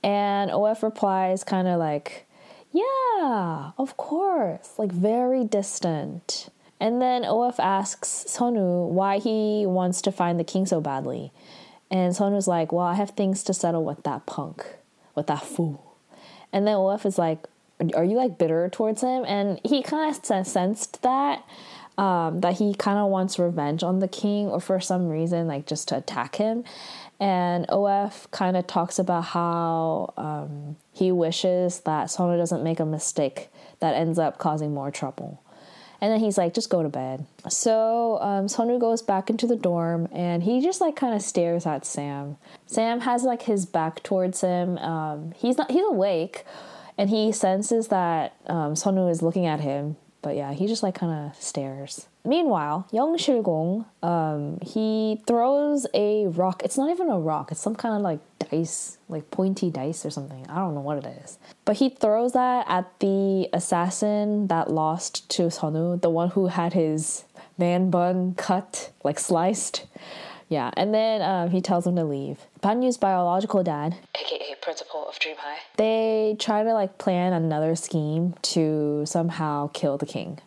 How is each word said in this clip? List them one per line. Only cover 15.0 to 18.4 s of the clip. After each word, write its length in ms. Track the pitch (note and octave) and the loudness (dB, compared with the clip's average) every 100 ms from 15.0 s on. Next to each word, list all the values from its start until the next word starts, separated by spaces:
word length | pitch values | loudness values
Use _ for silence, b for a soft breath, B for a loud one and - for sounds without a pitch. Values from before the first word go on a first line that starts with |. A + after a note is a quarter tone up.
| b | b
with 120 | - D3 | -6 -2
that 160 | C#3+ | -4
fool." 380 | - - E3 C#3 - _ _ B B B B | -4 -2 -2 -4 -16 _ _ B B B B
And 160 | G3 G#3 | 0 2
then 80 | |
O 140 | G#3 F#3+ | 4 2
F 160 | G#3 | 2
is 120 | G3+ F#3+ | 0 0
like, 300 | E3+ D#3+ - _ _ _ E3 | 0 -2 -8 _ _ _ -2
"Are 80 | - | 2
you, 140 | F3 A3+ | 2 2
like, 200 | B3+ | 0
bitter 300 | C4 | 2